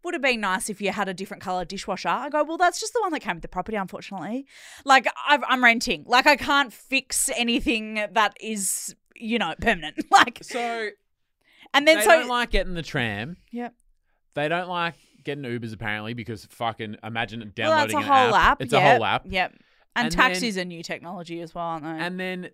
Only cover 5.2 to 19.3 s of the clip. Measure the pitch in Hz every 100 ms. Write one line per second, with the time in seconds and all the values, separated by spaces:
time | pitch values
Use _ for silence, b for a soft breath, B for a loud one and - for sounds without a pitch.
5.2 | - 294 - 254 247 233 240 165 143 247
6.2 | 285 285 - 285 269 - - 262 - -
7.2 | - - 240 233 - 226 214 220 208 202
8.2 | 208 - 220 214 196 - - - _ -
9.2 | 220 233 180 156 226 190 156 214 - 381
10.2 | 285 - - 247 233 233 214 - _ _
11.2 | _ _ b b b 277 294 320 415 330
12.2 | 247 247 233 202 185 170 156 147 117 101
13.2 | 120 180 _ 233 240 _ _ _ _ _
14.2 | _ 147 151 170 180 175 170 - _ _
15.2 | - 143 135 120 113 107 107 107 107 120
16.2 | 113 107 - - 117 110 110 107 110 113
17.2 | 117 113 107 101 113 311 285 302 277 269
18.2 | 247 202 180 285 - - - - 104 113
19.2 | -